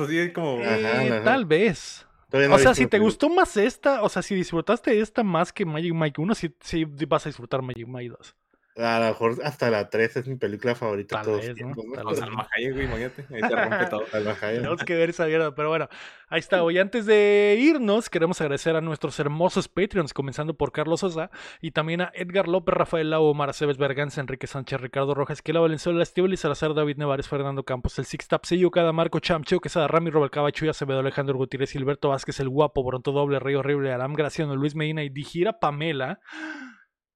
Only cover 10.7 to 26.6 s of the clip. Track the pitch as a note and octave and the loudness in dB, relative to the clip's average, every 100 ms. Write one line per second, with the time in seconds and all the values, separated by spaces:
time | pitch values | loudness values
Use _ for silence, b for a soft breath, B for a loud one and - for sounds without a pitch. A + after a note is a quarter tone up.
10.7 | A#2+ A2+ G2+ G2 A2 A2 G#2 A#2 A#2 B2 | -2 -2 -4 -4 -4 0 -2 -2 -10 -10
11.7 | C#3 A2+ C3 A2+ - G#2 A2 - G#2+ B2+ | -10 -10 -10 -4 -4 -4 -8 -4 -4 -2
12.7 | C3 C3 A2+ B2+ C#3 C#3 A#2+ A#3+ A#2 - | -4 -4 -4 -6 -10 -12 -4 -2 0 0
13.7 | A#2+ A2 G#2+ A2 A2 G#2 G#2 G#2 A#2 C3 | -2 -2 -4 -4 -4 -4 -4 -4 -4 -4
14.7 | E3+ C3+ E3+ E3 E3+ D#3+ D#3+ D#3 C#3+ D3+ | -4 -2 0 0 0 0 0 0 -2 -2
15.7 | D#3+ C#3+ B B B B E3 - F#3 E3+ | -2 -4 B B B B -4 2 2 4
16.7 | F3 G3 A#3+ G#3+ G#3+ G#3 G#3 G#3 G#3 C#4+ | 2 2 0 4 6 8 6 6 6 6
17.7 | D4+ G#3+ G#3+ - F3 E3 F3+ D3+ C#3 E3 | 4 2 2 0 0 0 0 -2 0 0
18.7 | D#3+ D#3+ D3+ D3+ - D3 D#3 F3+ G3 - | 0 -2 -4 -6 -2 -4 2 2 2 -2
19.7 | - F#3+ F#3+ D3 - C#3 C3 D3+ D3+ C#3+ | -2 0 0 -2 -4 -6 -4 -6 -2 -2
20.7 | - D3+ E3 F#3+ D#3+ E3 B B B D#3+ | -2 0 0 0 -2 -8 B B B -4
21.7 | D#3 D#3 E3+ F3 - F3 F#3 E3+ F#3 F3 | -2 -2 -4 -4 -8 -4 -2 0 0 0
22.7 | F3+ D#3+ E3 D#3 D#3+ D#3 D3 C#3 - D3 | 0 0 -2 0 2 2 2 -2 -2 -2
23.7 | C3+ C#3+ C3+ D3 D3+ B2+ C3 C3 C#3 B2 | 0 0 -2 -4 -6 -8 -8 -8 -8 -6
24.7 | C3+ B2+ C#3 C#3 C#3 C#3+ D3 - D#3+ E3 | -6 -4 -2 0 0 -2 -6 -2 2 4
25.7 | D#3 F3+ E3+ E3 - F#3+ F#3 D3+ C#3 | 2 0 0 0 2 2 2 -2 0